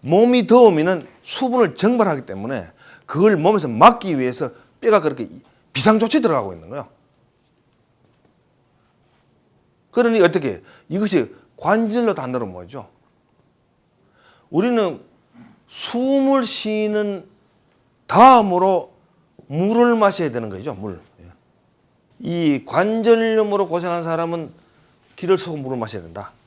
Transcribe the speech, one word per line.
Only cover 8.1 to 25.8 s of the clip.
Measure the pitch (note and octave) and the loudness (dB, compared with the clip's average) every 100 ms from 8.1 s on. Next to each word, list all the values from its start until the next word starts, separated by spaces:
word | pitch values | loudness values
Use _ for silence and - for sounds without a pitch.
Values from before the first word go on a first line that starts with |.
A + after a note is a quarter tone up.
| _ _ _ _ _ _ _ _ _ _ _ _ _ _ _ _ _ _ - | _ _ _ _ _ _ _ _ _ _ _ _ _ _ _ _ _ _ 0
그러니 | A#3 A3+ | 2 4
어떻게? | F3+ E3+ C#3 F2+ - - _ | 2 2 -6 -8 -14 -20 _
이것이 | F3 G#3 F3+ A2 - _ _ | -6 -2 -2 -2 -10 _ _
관절로 | D#3+ G#3+ A3+ A#3 A#3 | -2 0 0 -2 -2
단다는 | F3 B2+ B2+ G#2+ | -4 -6 -8 -8
뭐죠? | F2+ F2+ C3 - _ _ _ _ _ _ _ _ _ _ _ _ _ _ _ _ | -12 -16 -18 -20 _ _ _ _ _ _ _ _ _ _ _ _ _ _ _ _
우리는 | D3+ A3+ A#3 F#3+ B2 - _ _ _ - _ _ | -2 0 0 -2 -6 -18 _ _ _ -20 _ _
숨을 | - - A#3+ C4 C#4 C4+ C4+ | -14 -8 -4 -2 0 2 0
쉬는 | A#3 - G#3+ G#3+ G#3+ G#3+ G#3 G3 - _ _ _ _ _ _ _ _ | 0 -6 -4 -4 -2 -4 -4 -8 -14 _ _ _ _ _ _ _ _
다음으로 | F3+ B3+ B3 G#3 F3+ F#3 F#3 - _ _ _ _ _ - | 6 8 8 4 0 2 0 -4 _ _ _ _ _ -10
물을 | D3 F#3+ A3+ A#3+ A#3 | -4 0 2 2 4
마셔야 | G3+ - D#3+ | 2 0 -4
되는 | A#2+ A2+ | -4 -8
거죠, | F#2+ C3+ | -10 -12
물. | G2+ G#2 F2 _ _ | -10 -12 -12 _ _
예. | E2+ F2+ _ _ _ _ _ _ _ _ | -20 _ _ _ _ _ _ _ _ _
이 | - E3+ E3 C#3 | -8 -4 -2 -2
관절염으로 | - - G3 A3+ A3 A3+ A3+ A3 G#3+ G3+ F#3 | -4 -2 -2 0 2 2 2 0 0 -2 -2
고생한 | E3+ F3+ E3+ | -4 -4 -6
사람은 | E3 E3 E3 E3+ D#3 - _ _ _ _ _ - | -4 -4 -4 -6 -10 -16 _ _ _ _ _ -12
기를 | F3+ F#3+ | -2 -2
쏘고 | F3+ D3+ | -2 -10
물을 | C3 | -8
마셔야 | B2+ | -6